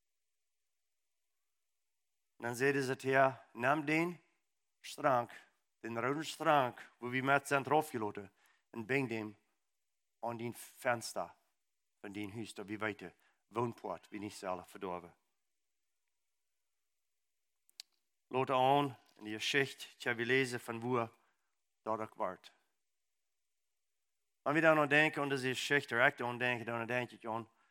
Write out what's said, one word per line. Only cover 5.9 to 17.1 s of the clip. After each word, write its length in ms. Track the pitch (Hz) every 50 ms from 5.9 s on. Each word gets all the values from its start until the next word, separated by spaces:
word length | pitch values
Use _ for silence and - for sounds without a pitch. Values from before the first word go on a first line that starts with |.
| 117 117
roten 260 | 117 131 143 156 156
Strang, 500 | - - - 156 160 151 143 127 120 107 - - - _ -
wo 120 | 117 123
wir 100 | 123 131
mit 240 | 127 139 139 143 -
sind 200 | - 147 139 127
draufgelassen, 640 | 131 143 156 151 - - 117 107 104 101 104 101 95 _ _ _ _ _ _ _ _
und 160 | - 117 110
bring 200 | 98 131 139 135 110
den 280 | 113 110 107 107 101 _ _ _ _ _ _ _ _ _ _ _ _ _ _ _ _ _
an 160 | - 117 117 113
den 160 | 117 120 110
Fenster 800 | - - - - - - 127 120 117 - - - 101 87 82 - _ _ _ _ _ _ _ _ _ _ _ _ _
von 120 | - 104
dem 220 | 98 104 104 98 98
Haus, 180 | 120 107 -
da 140 | - - 104
wir 140 | 95 107 101
weiter 320 | 107 107 98 - 95 85 - _ _ _ _ _ _ _
Wohnport, 600 | 101 113 123 117 113 - - 101 87 80 - -
wie 80 | 107 104
nicht 180 | 101 104 -
selber 280 | - 104 95 92 90 87
verdorben." 480 | - - 98 98 92 90 87 85 85 - _ _ _ _ _ _ _ _ _ _ _ _ _ _ _ _ _ _ _ _ _ _ _ _ _ _ _ _ _ _ _ _ _ _ _ _ _ _ _